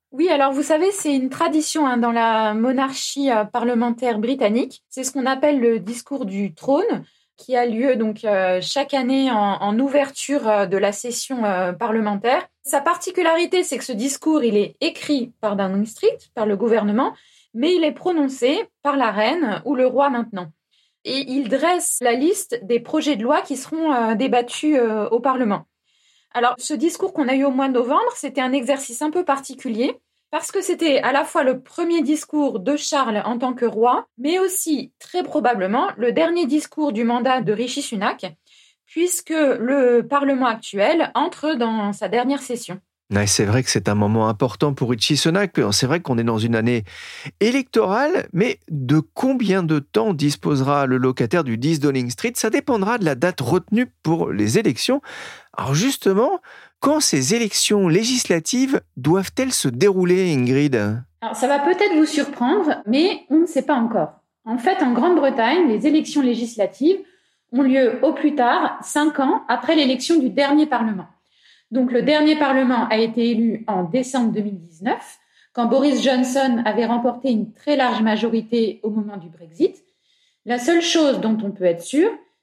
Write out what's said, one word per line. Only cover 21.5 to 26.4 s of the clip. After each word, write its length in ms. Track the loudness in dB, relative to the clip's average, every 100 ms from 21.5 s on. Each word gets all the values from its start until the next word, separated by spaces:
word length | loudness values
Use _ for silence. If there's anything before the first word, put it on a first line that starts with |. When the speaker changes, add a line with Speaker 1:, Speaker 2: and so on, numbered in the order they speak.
Speaker 1:
dresse 480 | 0 0 0 -2 -2
la 120 | 0
liste 480 | 2 2 0 -4 -8
des 180 | -2 -2
projets 360 | -2 -2 0 -2
de 60 |
loi 200 | 0 0
qui 140 | -2 -8
seront, 360 | -8 -4 0
euh, 220 | 0 0
débattus, 600 | 0 0 0 0 -2 0 2
euh, 300 | 2 0 -2
au 100 | 0
Parlement. 480 | 0 0 0 -2 -6 _ _ _ _ _ _
Alors, 220 | 0